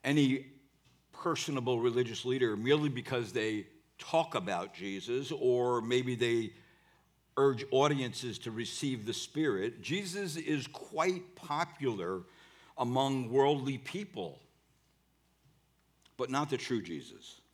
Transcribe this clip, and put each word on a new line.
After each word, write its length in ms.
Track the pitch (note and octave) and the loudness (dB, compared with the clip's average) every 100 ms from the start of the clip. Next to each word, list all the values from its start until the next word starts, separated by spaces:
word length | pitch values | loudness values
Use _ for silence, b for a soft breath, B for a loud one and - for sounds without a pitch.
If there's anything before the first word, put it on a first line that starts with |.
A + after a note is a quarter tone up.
any 440 | C3 D3 C3+ C3+ - - _ _ _ _ _ | 4 4 6 4 -4 -20 _ _ _ _ _
personable 680 | - F3+ D#3 - C3+ B2 A#2+ | -6 -2 -2 -2 -2 0 2
religious 420 | A#2+ A#2+ A#2+ G#2+ | 2 2 0 -2
leader, 320 | B2+ C3 B2 G#2 | -2 2 2 2
merely 320 | A#2+ D3 D3 | 2 4 4
because 460 | B2 G#2+ B2+ A2 | -2 -2 -2 -2
they 340 | A2 A2 G#2+ - - _ - | -2 0 -2 -6 -18 _ -18
talk 340 | - E3 D#3+ | 0 2 2
about 400 | B2 F#2 F2+ F#2 | -2 -2 -2 -4
Jesus 560 | - G2 F#2+ G#2+ B2 C3+ D3 | -8 -8 -6 -2 -4 -2 0
or 440 | B2+ B2 B2 A#2+ | 2 4 4 2
maybe 340 | A2+ B2 B2 A#2+ | 2 0 2 0
they 380 | A#2+ A#2 A2 b b b b b b _ _ - | 2 2 0 b b b b b b _ _ 4
urge 300 | C#3 A#2+ G#2 | 4 4 2
audiences 680 | C3 C#3+ C#3+ B2 - B2 G2+ | 4 4 4 -2 -6 -8 -6
to 100 | A#2 | -8
receive 560 | A2 A2+ - C#3+ B2 G#2+ | -6 -6 -4 -4 -4 -4
the 80 | |
Spirit. 680 | - - D3 D#3 G2 G#2+ A#2+ | -6 -6 0 2 2 -2 -4
Jesus 560 | G#2 F3+ G3 F#3+ F#3+ D#3 | -4 -4 -4 -6 -6 -6
is 300 | D#3 D3+ B2 | -2 -2 -2
quite 680 | - - D3+ F3 F#3 - - | -12 -8 0 0 0 -8 -18
popular 840 | - D3 E3 - C3+ G#2 F2 F#2+ F2+ B B B B - | -4 -2 -2 0 -2 0 -2 -4 -8 B B B B -4
among 520 | A#2+ B2+ C3+ C3+ A#2 | 0 2 2 0 2
worldly 480 | C3 C#3 C#3+ C3 C3 | 4 6 4 0 -4
people, 600 | - F#3 G#3 - E2+ C2 _ _ _ _ _ _ _ _ _ _ _ _ _ _ _ _ _ - | -6 -8 -8 -8 -8 -10 _ _ _ _ _ _ _ _ _ _ _ _ _ _ _ _ _ -6
but 140 | B2 | -2
not 200 | C3+ D3+ | 0 0
the 80 | C3+ | -2
true 240 | - A#2+ | 0 -2
Jesus. 600 | E2+ D#2 C2+ G#1 - - _ | -2 -8 -10 -18 -20 -20 _